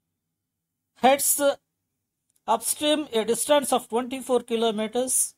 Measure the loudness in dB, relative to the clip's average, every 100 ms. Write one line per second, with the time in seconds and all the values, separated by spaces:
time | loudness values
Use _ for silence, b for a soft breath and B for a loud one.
0 | _ _ _ _ _ _ _ _ _ _
1 | 4 4 2 0 0 -2 _ _ _ _
2 | _ _ _ _ -2 -2 -2 -4 0 0
3 | -2 -2 -2 -2 2 2 2 -2 -2 -4
4 | -4 -8 -2 -2 0 -2 0 -2 -4 -4
5 | -2 0 -2